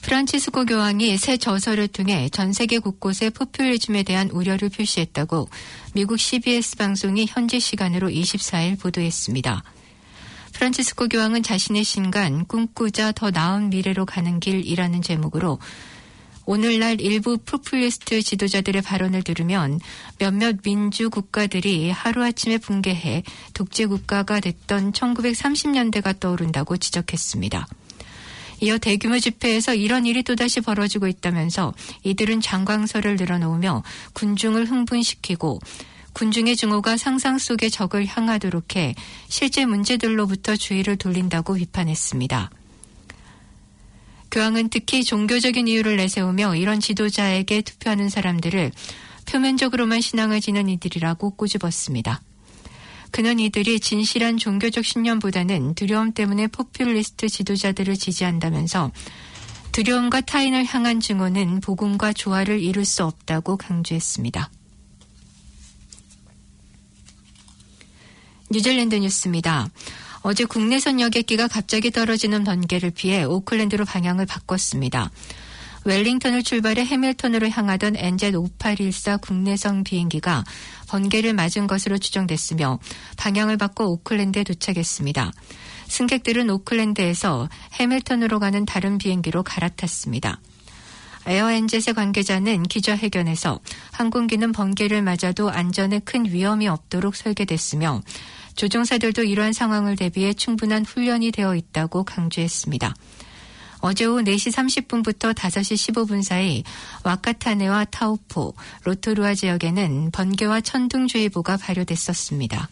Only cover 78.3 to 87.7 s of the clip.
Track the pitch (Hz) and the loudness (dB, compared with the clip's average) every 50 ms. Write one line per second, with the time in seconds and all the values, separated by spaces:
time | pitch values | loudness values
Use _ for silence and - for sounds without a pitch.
78.3 | 190 170 175 180 - - - 220 208 196 196 190 185 - - 208 202 202 - - | 2 2 0 -2 -4 -4 -2 -2 0 2 0 -2 -2 -2 0 0 -2 -2 -2 -2
79.3 | 196 185 190 196 196 202 - 208 202 196 196 - 190 175 170 170 - 151 - 180 | 0 0 2 2 0 0 0 0 0 0 0 0 0 0 0 0 -2 0 0 0
80.3 | 170 123 98 - - - - - - - - - - 196 196 202 220 220 220 226 | 0 0 -2 -4 -10 -16 -16 -16 -18 -18 -10 -4 -2 0 2 2 2 2 2 2
81.3 | 220 196 165 170 - 208 202 196 190 196 - 208 196 196 - - - 196 190 170 | 2 2 0 0 0 0 0 0 0 0 0 0 -2 0 -2 -2 -2 0 0 0
82.3 | 156 156 - - 160 160 151 131 131 117 - - - - - - - - - 214 | 0 -2 -2 -2 -2 0 0 0 0 -2 -6 -12 -16 -16 -16 -16 -12 -6 -4 0
83.3 | 196 202 214 214 214 208 208 196 196 - 220 190 170 170 - - 226 208 202 196 | 0 2 2 2 2 2 0 -2 0 0 0 0 0 -2 -2 0 0 2 2 2
84.3 | 190 202 202 - 180 - - - 185 175 165 - - - 143 139 147 139 123 82 | 0 0 0 -2 -4 -4 -2 -2 -2 -2 -2 -4 -4 -4 -4 -2 0 0 -2 -2
85.3 | - - - - - - - - - - - - - - 247 240 269 247 - - | -6 -10 -20 -20 -20 -20 -18 -18 -18 -18 -10 -8 -2 0 2 2 2 0 0 0
86.3 | 226 240 247 220 196 196 196 - 240 226 220 214 208 208 190 175 175 - - 196 | 0 2 2 2 0 0 0 0 0 2 2 2 2 2 2 0 0 0 0 0
87.3 | 147 120 123 165 - - - - | 0 0 -2 -6 -8 -14 -20 -16